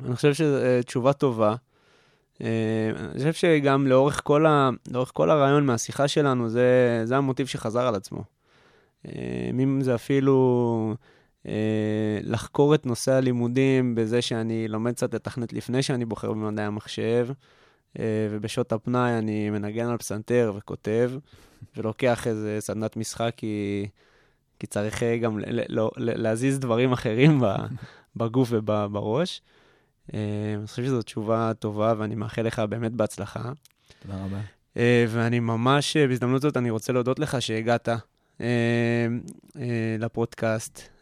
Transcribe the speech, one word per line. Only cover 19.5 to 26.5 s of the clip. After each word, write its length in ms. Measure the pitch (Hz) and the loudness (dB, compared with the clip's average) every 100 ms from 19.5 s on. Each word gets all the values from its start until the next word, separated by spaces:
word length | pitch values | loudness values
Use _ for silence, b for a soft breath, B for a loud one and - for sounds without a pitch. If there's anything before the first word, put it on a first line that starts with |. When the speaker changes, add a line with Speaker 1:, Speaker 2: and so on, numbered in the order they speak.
| 107 104 110 120 | -4 -4 -4 -4
Speaker 1:
על 100 | 117 | -4
פסנתר 560 | - 104 110 120 117 101 | -6 -8 0 2 2 -2
וכותב, 540 | - - - 110 123 131 - B B B B - | -8 -8 -2 0 0 -2 -14 B B B B -8
ולוקח 500 | 110 110 127 117 123 | -6 0 0 0 0
איזה 300 | 107 107 107 | -4 -4 -4
סדנת 380 | - 101 110 - | -4 -4 -4 -4
משחק, 340 | 110 - 117 - | -8 -4 -4 -4
כי, 480 | 113 104 101 101 98 - b b b b _ - | -6 -4 -2 -4 -6 -10 b b b b _ -14
כי 80 | - | -8
צריך, 360 | 107 104 104 | -4 -4 -2
אה, 140 | 117 117 | -2 0
גם 220 | 113 107 | 0 -2
ל-, 40 | 98 | -4
ל-, 180 | 117 - | -4 -2
לא, 220 | 117 110 - | -2 -2 -2
ל-, 240 | 117 113 | -4 -2
להזיז 380 | 113 113 135 | -2 0 0